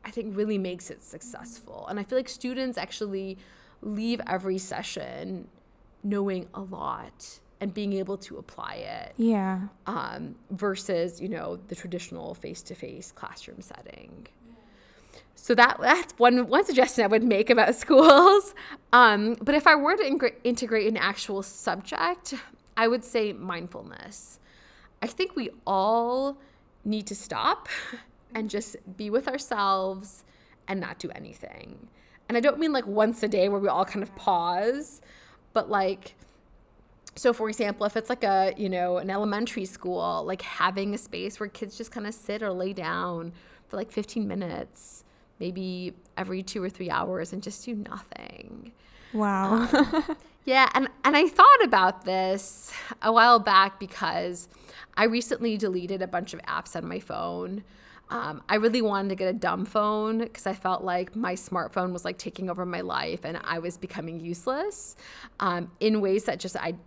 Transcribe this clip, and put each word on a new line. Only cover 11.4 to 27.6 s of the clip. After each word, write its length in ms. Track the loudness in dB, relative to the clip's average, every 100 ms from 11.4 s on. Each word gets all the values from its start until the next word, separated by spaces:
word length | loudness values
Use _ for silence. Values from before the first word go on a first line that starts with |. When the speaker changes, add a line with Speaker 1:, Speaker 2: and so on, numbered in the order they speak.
| -8 -10 -12
Speaker 1:
the 60 |
traditional 600 | -14 -10 -10 -10 -12 -12
face-to-face 800 | -12 -12 -14 -14 -14 -14 -14 -16
classroom 500 | -16 -16 -16 -18 -18
setting. 640 | -18 -20 -20 -20 -20 -20 -20 _ -20 -20 _ _ _ -20 -20 -20 _
So 200 | -20 0
that, 240 | 6 6 6
that's 320 | 2 2 2 4
one, 300 | 6 6 4
one 160 | 2 4
suggestion 360 | 4 4 4
I 20 | 2
would 180 | 4
make 240 | 4 2 4
about 260 | 4 4
<laughs> 0 |
schools. 800 | 2 6 10 12 12 12 8 4 -10 -16 -18 _
Um, 440 | 8 8 8 0 0
but 140 | 2
if 120 | 6 8
I 80 |
were 220 | 6 4 2
to 60 |
ingr-, 320 | 0 0 -2 0
integrate 420 | -2 -2 -2 0 0
an 120 | 0
actual 440 | -2 -2 -6 -6
subject, 920 | -8 -6 -6 -6 -6 -4 -2 -4 -8 -12 -14 -20 _ 0
I 120 | 2
would 140 | 2
say 280 | -2 -2 -2
mindfulness. 1040 | -4 -8 -8 -10 -14 -16 -18 -18 -16 -18 -20 _ -20 -20 -20 -20 _
I 40 | -10
think 280 | -4 -4
we 160 | -4 -8 -8 -2
all 720 | 0 2 2 2 0 -2 -6 -18 _ _ _
need 220 | -6 -4 -6
to 80 |
stop 540 | -12 -8 -2 0 -2